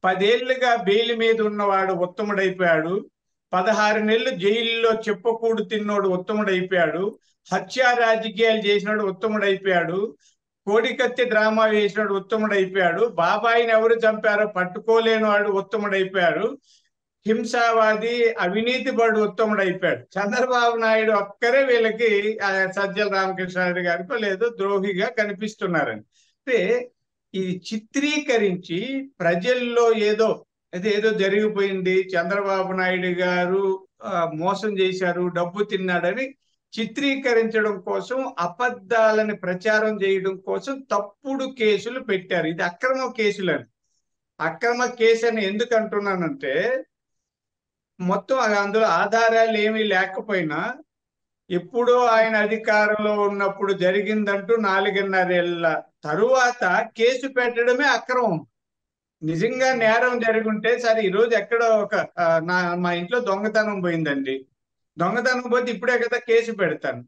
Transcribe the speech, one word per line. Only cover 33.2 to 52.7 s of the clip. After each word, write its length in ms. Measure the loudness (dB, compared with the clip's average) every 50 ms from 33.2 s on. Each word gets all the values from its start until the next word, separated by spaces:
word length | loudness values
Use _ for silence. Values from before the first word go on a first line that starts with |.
| 0 0 0 0 0 0 0 0 0 -2 -2 -4 -6 _ _ _ -10
ఆ, 260 | -6 -4 -2 -4 -4 -4
మోసం 440 | -4 -2 -2 -2 -2 -4 -6 -2 0
చేశారు, 480 | 0 0 0 -2 -2 -2 -2 -2 -4
డబ్బు 380 | -4 -2 -2 -4 -4 -2 -4 -4
తిన్నాడని 680 | -2 -2 -4 -2 -2 -2 0 0 -2 -2 -2 -6 -8 -10 _ _ _ _ _ _ _ -8 -6
చిత్రీకరించడం 1000 | -6 -6 -4 -4 -2 -2 -2 -2 0 2 2 2 2 2 0 0 0 0 -2 -4
కోసం, 540 | -6 -6 -6 -6 -4 -4 -4 -4 -4 -6 -4 -4
అబద్ధాలని 1000 | -6 -6 -4 -2 -4 -4 -4 -6 -6 -2 2 4 4 4 4 4 2 0 -4
ప్రచారం 640 | -6 -4 -6 -6 -2 0 0 2 2 2 0 -2 0
చేయడం 340 | 0 0 0 0 0 -4 -6
కోసం 480 | -6 -6 -6 -6 -6 -4 -6 -8 -8 -6 _
తప్పుడు 640 | -4 -4 -4 -6 _ _ _ -6 -4 -4 -4 -6 -4 0
కేసులు 420 | 0 2 2 0 -2 -6 -8 -8
పెట్టారు. 460 | -4 -4 -4 -4 -2 -2 -2 -2 0
ఇది 160 | -2 -2 -2
అక్రమ 500 | -4 -4 -4 -2 -2 0 0 0 -2 -6 -4
కేసులని. 480 | -2 -2 -2 0 0 -2 -2 -2 -2 -4 _ _ _ _ _ _ _ _ _ _ _ _ _ _ _
అక్రమ 440 | -6 -6 -4 -2 -2 -2 0 0 -2
కేసు 420 | -4 0 2 4 4 4 4 2
అని 200 | 0 0 0 -2
ఎందుకు 280 | -2 -2 -2 -2 0 0
అంటున్నానంటే 1080 | 0 0 0 -4 -4 -2 -2 -2 -2 -2 -4 -6 -6 -6 -2 -2 0 0 0 -2 -4 -6 _ _ _ _ _ _ _ _ _ _ _ _ _ _ _ _ _ _ _ _ _ _ _
మొత్తం 380 | -2 -2 -2 -2 -2 -2 0 0
అది 160 | 2 2 2
అందులో 320 | 2 0 0 2 2 2
ఆధారాలు 680 | 4 2 2 2 2 2 2 2 4 4 4 2 2 2
ఏమీ 260 | 0 0 0 0 0
లేకపోయినా 920 | 0 0 0 0 0 -2 -4 -10 -6 -4 -2 -2 -2 -2 -4 -4 -6 -6 -8 -10 -16 _ _ _ _ _ _ _ _ _ _ _ _ _
ఎప్పుడో 540 | -6 -6 -6 -4 -2 0 2 4 4 4 4
ఆయన 320 | 4 6 4 4 4 2
అధికారంలో 840 | 0 0 0 -2 -2 0 0